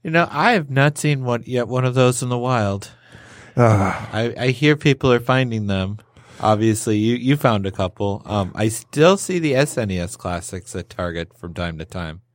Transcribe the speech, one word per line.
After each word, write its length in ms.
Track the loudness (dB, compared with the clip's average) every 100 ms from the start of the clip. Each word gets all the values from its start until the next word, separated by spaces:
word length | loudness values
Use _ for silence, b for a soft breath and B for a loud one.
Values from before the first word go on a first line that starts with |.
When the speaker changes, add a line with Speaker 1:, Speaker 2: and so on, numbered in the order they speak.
Speaker 1:
You 60 | 2
know, 160 | 0 0
I 220 | 2 2
have 180 | 2 2
not 260 | 2 2 2
seen 280 | -2 -2
one 180 | -2 -4
yet. 220 | -2 -4 -2
One 180 | 0
of 100 | 0
those 280 | 4 2 2
in 60 | -2
the 100 | -2
wild. 520 | 0 0 0 -2 -8 B B B B B B 2
Speaker 2:
Uh, 500 | 4 4 0 -4 -8
Speaker 1:
I, 220 | -4 -4 -2
I 120 | -2
hear 260 | 2 2 4
people 360 | 2 2 4
are 80 | 2
finding 480 | 4 0 2 -2 -2
them. 300 | -2 -2 -8 _ B B B
Obviously, 580 | 2 4 4 2 0 0
you, 160 | 2
you 220 | 0 0 2
found 280 | 2 0
a 60 | -2
couple. 500 | -4 -6 _ -4 -4 -4
Um, 240 | -4 -4 -2
I 100 | -4
still 480 | -4 -8 4 4 4
see 220 | -2 -2
the 160 | 0
S 240 | 0 0 -2
N 140 | -2
E 60 | -4
S 160 | -6 -8
classics 580 | -8 -8 -8 -14 -12
at 160 | -12 -12
Target 420 | -8 -6 -6 -10 _
from 160 | -14
time 240 | -8 -8 -8
to 60 |
time. 360 | -12 -10 -10 -12 _